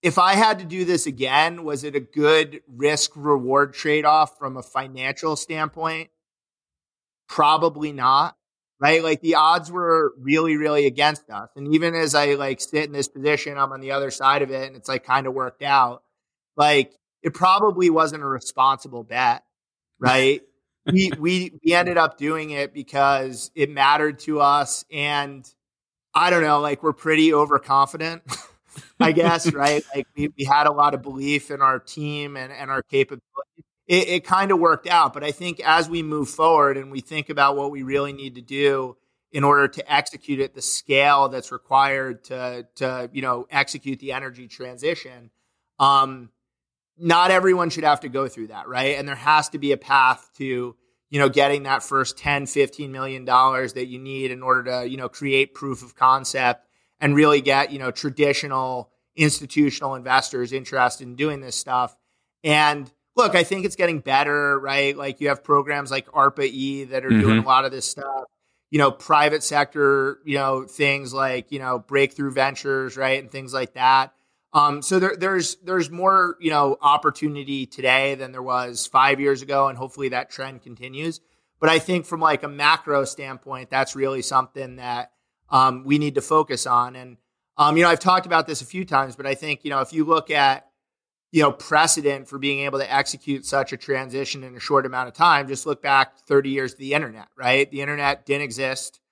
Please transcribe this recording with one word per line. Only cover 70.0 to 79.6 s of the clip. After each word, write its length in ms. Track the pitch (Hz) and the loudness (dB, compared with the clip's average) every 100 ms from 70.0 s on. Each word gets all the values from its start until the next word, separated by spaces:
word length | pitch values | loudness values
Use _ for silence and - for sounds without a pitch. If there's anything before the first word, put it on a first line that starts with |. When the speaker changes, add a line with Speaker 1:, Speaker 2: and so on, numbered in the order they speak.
| 135 139 156 | 0 -6 -6
Speaker 1:
you 120 | 139 | -2
know, 260 | 139 131 | -2 -4
things 500 | 131 - 143 139 131 | -8 -2 0 0 -6
like, 380 | 131 135 127 120 | -4 -2 -4 -8
you 80 | 143 | -10
know, 180 | 131 127 | -6 -6
Breakthrough 540 | 104 139 139 - 139 | -2 0 0 0 -6
Ventures, 640 | 131 135 135 143 135 131 131 | 0 -2 -2 -6 -4 -6 -4
right? 240 | 135 135 | -2 -2
And 100 | 131 | -4
things 220 | 135 131 | -14 -8
like 200 | 131 123 | -6 -6
that. 400 | 131 127 131 131 _ _ _ _ | 0 4 4 2 _ _ _ _
Um, 300 | 156 147 143 | 2 2 0
so 180 | 139 185 | -2 0
there, 160 | 185 - | 0 -2
there's, 380 | 185 190 160 - | -2 -2 -4 -8
there's 320 | 175 185 151 | -4 -4 -4
more, 480 | 175 190 190 180 170 | -2 2 4 2 -2
you 120 | 170 | 0
know, 260 | 151 143 139 | 2 2 2
opportunity 840 | 147 147 156 - 151 143 139 139 131 | 2 2 0 -2 -6 -6 -8 -8 -8
today 480 | - 127 131 139 | -4 0 2 0
than 180 | 135 131 | -4 -10
there 100 | 127 | -12
was 440 | 127 127 123 120 - | -4 -4 -4 -8 -2
five 340 | 135 135 139 | 2 4 2
years 220 | 143 135 | 0 0
ago, 260 | 135 139 | -2 0